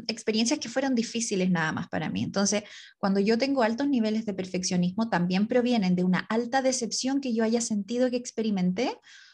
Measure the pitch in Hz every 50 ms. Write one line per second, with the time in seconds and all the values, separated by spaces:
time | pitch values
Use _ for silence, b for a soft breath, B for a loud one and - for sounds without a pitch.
0 | - - 220 - - - 214 214 240 233 302 294 - - - 262 269 269 262 233
1 | 226 - - 233 226 - 208 185 185 185 180 165 156 156 - - 175 - - 180
2 | 156 - - 190 233 - - 196 202 196 208 208 B B B B B B B B
3 | - 196 196 196 196 214 226 226 277 269 277 269 226 214 226 233 285 285 277 240
4 | 220 214 214 220 220 214 202 185 185 185 - 185 185 - 185 180 175 180 180 -
5 | 226 226 196 175 175 175 180 190 214 220 247 247 233 247 240 226 190 185 180 175
6 | 180 185 180 160 - - 214 226 240 240 247 269 254 262 254 254 233 214 - -
7 | - 254 277 277 277 254 226 226 226 220 226 233 233 - 220 202 196 - 240 247
8 | 254 254 247 247 247 - - - 220 226 202 185 180 180 180 208 247 339 494 -
9 | B B B B B B